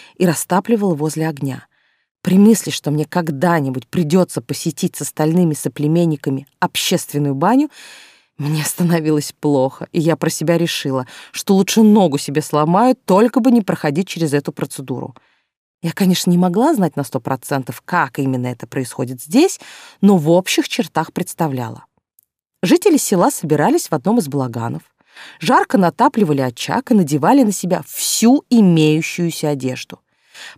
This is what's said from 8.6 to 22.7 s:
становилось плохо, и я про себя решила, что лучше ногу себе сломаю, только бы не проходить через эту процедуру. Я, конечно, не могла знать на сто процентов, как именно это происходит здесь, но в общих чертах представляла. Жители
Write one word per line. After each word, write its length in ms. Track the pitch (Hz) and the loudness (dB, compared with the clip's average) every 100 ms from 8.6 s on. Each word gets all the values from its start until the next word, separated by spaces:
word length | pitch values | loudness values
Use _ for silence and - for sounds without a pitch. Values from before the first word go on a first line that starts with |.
становилось 680 | 143 - 175 165 156 151 - - | -4 -2 0 0 0 -2 -4 -6
плохо, 480 | 147 143 131 - - | -2 0 0 -4 -8
и 80 | 175 | -2
я 160 | 160 151 | 0 0
про 160 | 165 | -2
себя 260 | - 160 170 | -2 0 0
решила, 480 | 170 - 143 131 123 - - | 0 -4 -4 -4 -6 -16 -16
что 220 | - - | -10 0
лучше 300 | 190 196 226 | 2 2 4
ногу 340 | 214 214 175 143 | 6 6 4 0
себе 240 | - 143 | -4 -6
сломаю, 540 | - 151 156 185 247 262 | -2 0 2 2 2 0
только 460 | - 185 240 269 | 2 2 4 2
бы 100 | 247 | 2
не 100 | 240 | 2
проходить 460 | 190 - 151 147 190 | 0 -4 -2 -2 -4
через 260 | 165 160 | -4 -2
эту 180 | 143 156 | -2 -4
процедуру. 640 | - 143 - 131 131 - - _ _ _ _ _ _ | -8 -10 -10 -10 -10 -10 -18 _ _ _ _ _ _
Я, 80 | 165 | -8
конечно, 400 | - 185 175 180 | -2 0 2 2
не 60 | 175 | 2
могла 340 | 180 180 285 | 2 2 2
знать 220 | 262 175 - | 2 0 -2
на 80 | |
сто 160 | 139 131 | -6 -6
процентов, 640 | - 131 - 139 127 - - | -6 -8 -4 -6 -6 -14 -4
как 320 | 180 139 - | -2 -2 -4
именно 300 | 135 127 123 | -4 -4 -6
это 180 | 120 110 | -10 -10
происходит 560 | 139 123 - 127 127 | -8 -8 -8 -8 -8
здесь, 380 | 151 226 370 - - - - - | 0 2 2 0 -16 -20 -18 2
но 160 | 196 190 | 4 4
в 100 | 147 | 4
общих 360 | 175 190 - - | 2 2 -2 -2
чертах 460 | - 175 156 165 | -4 -4 -4 -4
представляла. 720 | - 175 - 160 131 113 120 _ _ _ _ _ _ _ - | -6 -8 -4 -4 -4 -8 -12 _ _ _ _ _ _ _ -6
Жители 340 | 175 | 0